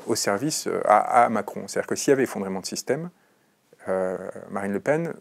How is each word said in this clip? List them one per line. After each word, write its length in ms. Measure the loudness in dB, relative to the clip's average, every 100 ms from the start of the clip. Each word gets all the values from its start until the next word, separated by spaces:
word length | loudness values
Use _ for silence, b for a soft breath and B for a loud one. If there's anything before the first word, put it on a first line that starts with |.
| -2
au 80 | -2
service, 500 | 0 0 -2 -4 -4
euh, 160 | -2
à, 420 | 6 6 6 6 6
à 40 |
Macron. 380 | 2 -4 -8 -6
C'est-à-dire 200 | -6 -4
que 80 | -2
s'il 140 | 2
y 40 |
avait 100 | 4
effondrement 360 | 2 0 -4 -4
de 60 | -6
système, 460 | -8 -4 -4 -4 b b b b b _ _ -4
euh, 300 | -2 0 -4 -8 -12 -10
Marine 240 | -6 -2
Le 60 | -2
Pen 340 | 0 0 -2 -8